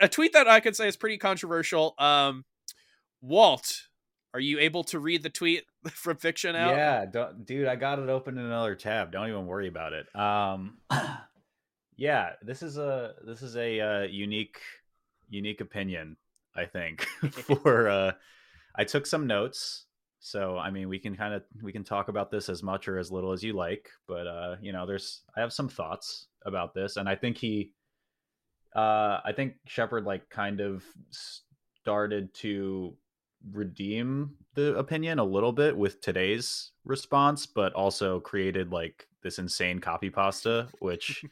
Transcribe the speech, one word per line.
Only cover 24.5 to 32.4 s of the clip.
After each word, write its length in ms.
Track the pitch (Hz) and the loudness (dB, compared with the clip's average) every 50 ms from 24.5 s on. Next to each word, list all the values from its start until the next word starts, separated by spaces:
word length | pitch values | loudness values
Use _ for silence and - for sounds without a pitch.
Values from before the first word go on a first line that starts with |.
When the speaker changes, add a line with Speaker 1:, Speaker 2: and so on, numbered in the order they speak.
| 90 92 | -8 -10
Speaker 2:
you 120 | - 101 | -10 -8
know, 120 | 95 90 90 | -8 -6 -4
there's, 380 | 92 98 95 - - - - _ _ _ | -4 -4 -6 -6 -10 -12 -14 _ _ _
I 40 | 110 | -4
have 120 | 117 117 | -4 -2
some 160 | - - 139 123 | -2 -4 -6 -4
thoughts 580 | - - 85 78 92 - - - - - - _ _ _ - | -6 -6 -6 -6 -8 -8 -10 -12 -12 -14 -16 _ _ _ -8
about 300 | 101 95 92 87 - - | -6 -4 -4 -4 -4 -4
this, 220 | 95 98 101 - | -6 -6 -4 -4
and 120 | 101 98 98 | -4 -2 -2
I 60 | 95 | -2
think 240 | 95 - 120 107 - | -2 -2 -4 -4 -4
he, 340 | - 113 107 104 101 - _ _ _ _ _ _ _ _ _ _ _ _ _ _ _ _ _ _ _ _ - | -4 -2 -2 -4 -4 -6 _ _ _ _ _ _ _ _ _ _ _ _ _ _ _ _ _ _ _ _ -2
uh, 460 | 110 110 110 107 107 107 104 101 90 - | 0 2 4 4 4 2 2 0 -2 -4
I 80 | 107 104 | -4 -4
think 180 | - 139 127 - - _ | -2 -4 -4 -6 -10 _
Shepard, 380 | - - - 117 113 120 113 101 | -6 -4 -2 -2 -2 -2 -4 -2
like, 240 | 104 98 90 - _ | -4 -4 -6 -8 _
kind 320 | - 107 101 101 104 101 | -6 -4 -4 -4 -2 -4
of 240 | 101 101 98 92 - - - - - _ | -4 -4 -6 -8 -10 -16 -20 -20 -20 _
started 1200 | - - - - - - - _ _ _ _ _ _ _ _ 110 104 104 104 104 107 104 95 95 - | -16 -16 -14 -16 -16 -18 -20 _ _ _ _ _ _ _ _ 0 2 2 2 0 0 -2 -4 -6 -8
to 640 | - | -8